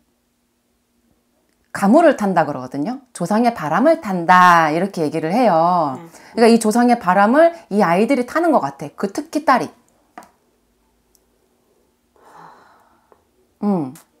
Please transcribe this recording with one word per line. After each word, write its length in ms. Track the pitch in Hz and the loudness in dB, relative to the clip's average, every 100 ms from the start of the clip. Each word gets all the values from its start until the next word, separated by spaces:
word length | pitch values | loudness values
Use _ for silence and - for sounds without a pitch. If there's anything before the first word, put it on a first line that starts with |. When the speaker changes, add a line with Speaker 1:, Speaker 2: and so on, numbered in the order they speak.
| _ _ _ _ _ _ _ _ _ _ _ _ _ _ _ _ _ | _ _ _ _ _ _ _ _ _ _ _ _ _ _ _ _ _
Speaker 1:
가물을 440 | - 196 285 330 - | -4 2 4 4 2
탄다 280 | 208 170 151 | 0 0 -2
그러거든요. 540 | 139 127 139 165 262 _ | -4 -10 -8 -8 -8 _
조상의 420 | - 175 214 233 | -10 -4 0 -2
바람을 460 | 226 151 165 285 320 | -2 -4 0 0 0
탄다 720 | 214 185 165 180 180 170 160 | -2 -6 0 4 6 4 2
이렇게 320 | 156 196 190 | -2 -4 -4
얘기를 300 | 147 160 156 | -6 -4 -4
해요. 680 | 214 240 160 170 180 147 127 | 0 0 2 0 0 -2 -6
Speaker 2:
네. 60 | 170 - - | -16 -20 -10
Speaker 1:
그러니까 220 | - 233 | 0 4
이 40 | 233 | 4
조상의 400 | 220 220 247 233 | 2 0 2 0
바람을 560 | 180 190 202 285 339 339 - | 0 2 2 4 2 0 -6
이 120 | 202 | -2
아이들이 440 | 180 170 226 269 240 | 0 0 0 -2 -2
타는 240 | - 349 | -2 0
것 80 | 247 | 0
같아. 280 | 139 - 147 - | -2 -10 -16 -8
그 160 | 196 | -8
특히 320 | 247 294 302 | -8 -8 -6
딸이. 260 | 294 247 135 _ _ _ _ - - _ _ _ _ _ _ _ _ _ _ _ _ _ _ _ _ _ _ _ _ - 170 _ _ _ _ _ _ _ _ _ _ - | 0 0 -2 _ _ _ _ -20 -20 _ _ _ _ _ _ _ _ _ _ _ _ _ _ _ _ _ _ _ _ -20 -20 _ _ _ _ _ _ _ _ _ _ -6
음. 320 | 208 190 131 - _ _ | -4 -2 -4 -12 _ _